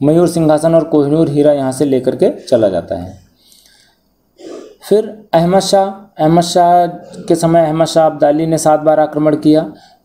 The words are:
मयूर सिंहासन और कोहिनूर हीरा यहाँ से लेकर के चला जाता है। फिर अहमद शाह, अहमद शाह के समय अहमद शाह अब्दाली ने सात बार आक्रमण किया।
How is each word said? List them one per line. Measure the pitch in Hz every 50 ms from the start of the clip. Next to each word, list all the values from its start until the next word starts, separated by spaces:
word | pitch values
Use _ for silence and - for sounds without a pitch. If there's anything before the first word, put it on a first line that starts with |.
मयूर | 139 147 156 170 175 165
सिंहासन | 175 170 165 151 156 147 156 165 165
और | 165 156
कोहिनूर | - - 151 143 143 151 160 165 -
हीरा | 143 147 147 151
यहाँ | 147 143 135 131
से | 127 - 151
लेकर | 139 131 127 123 131 120
के | 123 180 233
चला | 302 - - - - 113 110 98
जाता | 92 87 87 - 90
है। | 87 87 - - - _ _ _ _ _ _ _ _ _ _ _ _ _ _ _ _ _ _ _ _ _ _ _ - - - - - - - - _ - -
फिर | 196 214 214 - - - - _
अहमद | - 165 170 175 185 190
शाह, | 180 - 202 196 196 196 196 - - - _ - 156
अहमद | 156 165 175
शाह | 170 175 - 180 175 175 175 175 175 170 170 - - - - -
के | - - 170
समय | 165 170 165 165 170
अहमद | 165 151 156 160 165
शाह | 151 - 165 160
अब्दाली | 156 147 143 147 147 147 151 165
ने | 160 160 156
सात | - 156 156 151
बार | 151 156 156 151
आक्रमण | 156 147 - 151 151 156 147
किया। | - - 156 151 156 165 196 - - _ _ _ _ -